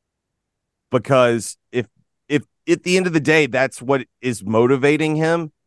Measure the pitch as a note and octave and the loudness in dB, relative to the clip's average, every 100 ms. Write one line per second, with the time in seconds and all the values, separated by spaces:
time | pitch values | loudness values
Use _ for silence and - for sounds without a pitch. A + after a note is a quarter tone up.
0 | _ _ _ _ _ _ _ _ _ B2+ | _ _ _ _ _ _ _ _ _ -4
1 | - C3+ A#2+ A#2 - - _ A#2+ - _ | 2 2 2 0 -6 -16 _ -8 -8 _
2 | _ _ - D3 - _ - F3 F3+ F#3 | _ _ -4 -4 -4 _ -4 -2 0 0
3 | F3+ D#3+ C3+ D#3 D3 B2+ C3 - B2 C3+ | 0 0 2 2 2 0 -2 -4 -4 -4
4 | - _ B2 G#2 F#2+ A2 A#2+ C3+ C#3+ D3+ | -4 _ -6 -6 -2 2 2 2 2 0
5 | D#3 D#3 D#3+ E3+ D#3+ _ | 0 -2 -2 -2 -6 _